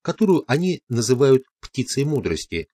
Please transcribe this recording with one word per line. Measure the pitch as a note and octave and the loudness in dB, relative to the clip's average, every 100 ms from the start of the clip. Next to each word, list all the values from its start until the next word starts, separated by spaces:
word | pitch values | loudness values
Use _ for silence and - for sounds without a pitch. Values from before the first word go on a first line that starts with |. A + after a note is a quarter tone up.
которую | - - G#3 E3 - | -8 0 2 2 0
они | C#3+ F3+ - - | -2 -2 -4 -4
называют | A#2 A2 B2 C3+ C3 - _ | -4 0 2 4 4 2 _
птицей | - - B2 - | -10 -8 -4 -4
мудрости, | C#3+ C#3+ F2 D#2+ - E2+ D#2+ | -2 -2 -4 -6 -6 -8 -8